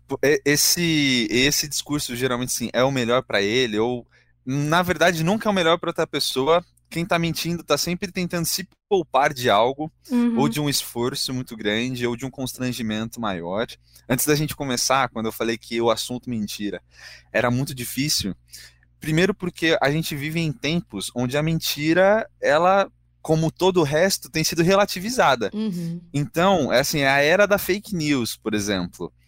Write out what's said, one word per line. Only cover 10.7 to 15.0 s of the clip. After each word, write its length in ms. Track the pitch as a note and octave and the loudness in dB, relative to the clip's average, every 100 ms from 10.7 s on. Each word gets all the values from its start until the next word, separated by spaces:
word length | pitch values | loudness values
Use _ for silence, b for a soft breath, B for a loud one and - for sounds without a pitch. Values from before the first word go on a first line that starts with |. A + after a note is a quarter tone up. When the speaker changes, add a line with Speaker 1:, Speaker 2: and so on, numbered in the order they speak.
| C3 - A#2+ A#2+ C#3 - | -2 -4 -4 -4 -2 -4
Speaker 1:
muito 240 | B2+ B2+ A2+ | -6 -8 -6
grande, 480 | G#2 A2 B2+ B2+ A#2+ | -2 -2 -2 -4 -4
ou 100 | A#2 | -4
de 100 | C3+ | -8
um 40 | |
constrangimento 880 | C3 B2+ - B2+ A#2+ A2 G#2+ A2+ A#2+ | -8 -10 -6 -6 -4 -4 -4 -6 -6
maior. 460 | A2 F2+ E2+ G2 B2 - b b - | -6 -6 -4 -4 -6 -8 b b -4
Antes 180 | B2+ D3+ | -2 2
da 80 | D3+ | 0
gente 200 | D3+ - | 0 -6
começar, 540 | C#3+ A#2+ - C3+ | -6 -2 0 0